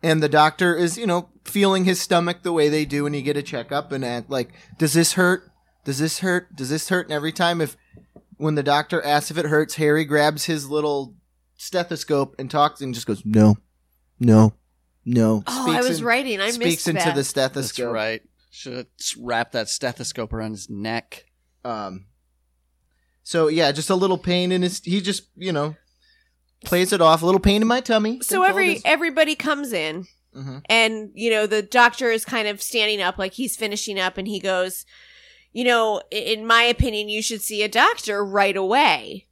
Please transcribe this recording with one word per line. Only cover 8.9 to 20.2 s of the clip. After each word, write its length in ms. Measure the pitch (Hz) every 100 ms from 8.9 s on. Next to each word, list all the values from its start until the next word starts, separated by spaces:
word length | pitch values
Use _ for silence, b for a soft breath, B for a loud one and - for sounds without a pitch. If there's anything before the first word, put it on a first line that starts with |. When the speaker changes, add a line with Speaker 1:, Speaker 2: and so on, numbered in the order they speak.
| 170
Speaker 1:
asks 300 | 143 147 143
if 60 | 156
it 80 | 151
hurts, 300 | 151 156 -
Harry 280 | 151 151 156
grabs 380 | 147 147 151 -
his 240 | 156 139
little 460 | 151 151 143 131 - _ _ _ _
stethoscope 800 | - 185 170 165 - 147 135 -
and 140 | 135
talks 300 | 156 147 -
and 120 | 139
just 140 | 117 -
goes, 160 | 104 107
"No, 300 | 107 107 107 _ _ _ _ _ _
no, 340 | 120 110 107 - _ _ _ _ -
no." 380 | 120 113 110 98
Speaker 2:
Oh, 240 | 254 254
I 40 | 160
Speaker 1:
Speaks 120 | 247
Speaker 2:
was 100 | -
Speaker 1:
in-, 60 | 233
Speaker 2:
writing. 360 | 233 277 208
I 80 | 196
Speaker 1:
speaks 140 | 240 226 160 -
Speaker 2:
missed 20 |
Speaker 1:
into 140 | 170 170
Speaker 2:
that. 100 | 151
Speaker 1:
the 80 |
stethoscope. 640 | 135 - 131 139 135 - 120
Speaker 3:
That's 80 |
right. 280 | 113 110 113 _ _ _
Should 220 | - - 123
have 120 | 123 _
s-, 160 | - -
wrapped 360 | 120 117 120
that 160 | 120 110
stethoscope 640 | - 131 - 123 -